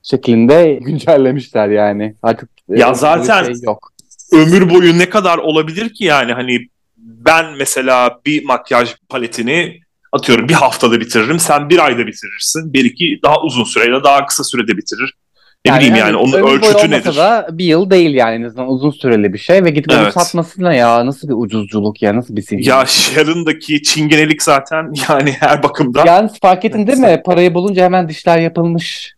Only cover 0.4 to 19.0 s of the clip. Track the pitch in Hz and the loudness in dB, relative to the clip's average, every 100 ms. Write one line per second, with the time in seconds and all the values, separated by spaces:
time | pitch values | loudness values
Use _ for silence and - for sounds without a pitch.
0.4 | 117 156 165 135 - 151 - 147 131 139 | 4 4 4 0 -6 -6 2 2 2 -2
1.4 | 123 117 104 104 104 101 107 - 113 113 | -6 -4 0 0 0 -2 -8 -4 -4 -4
2.4 | - _ - 104 120 123 151 165 190 202 | -8 _ -4 0 2 2 0 0 0 0
3.4 | 123 120 120 208 - _ _ _ _ 160 | -2 -6 -8 -8 -12 _ _ _ _ 4
4.4 | 160 190 180 175 175 170 180 214 185 170 | 6 4 6 6 6 2 0 0 0 -2
5.4 | 156 156 156 165 226 - 190 143 120 120 | 0 -2 -2 -6 -10 -4 0 0 0 -6
6.4 | 127 123 123 _ _ _ 113 113 147 160 | -4 -6 -6 _ _ _ -20 -4 0 0
7.4 | 160 143 135 139 131 127 123 120 143 151 | -2 -6 -6 -2 0 2 2 -2 -4 -4
8.4 | 139 120 - 123 123 - _ 131 117 - | -2 -4 0 0 0 -8 _ -10 -8 -6
9.4 | 113 160 170 - _ _ _ - - 120 | -4 -4 -4 -12 _ _ _ -6 0 0
10.4 | 120 160 131 - 120 113 110 117 110 165 | 2 0 0 0 0 0 -2 -2 -2 -2
11.4 | - 147 147 170 147 120 107 - 101 - | 0 -2 2 0 2 -2 -6 -10 -18 -10
12.4 | - 160 160 135 - - 170 - 143 151 | -6 -6 -4 0 0 -2 -4 -2 0 0
13.4 | 165 123 107 - 117 127 139 139 139 - | -2 -4 -4 0 0 2 2 2 0 -6
14.4 | - 123 110 101 - 107 131 _ _ _ | -4 -4 -4 -4 -6 -10 -10 _ _ _
15.4 | _ _ 131 135 131 113 107 107 127 135 | _ _ 0 4 4 4 2 2 2 2
16.4 | 135 135 214 208 208 139 175 147 185 233 | 2 2 4 4 2 0 -2 0 2 0
17.4 | 165 165 180 160 196 185 165 135 113 113 | -4 -4 0 0 2 2 2 2 0 -2
18.4 | 120 113 127 131 143 143 | -8 -10 -6 -4 -4 -4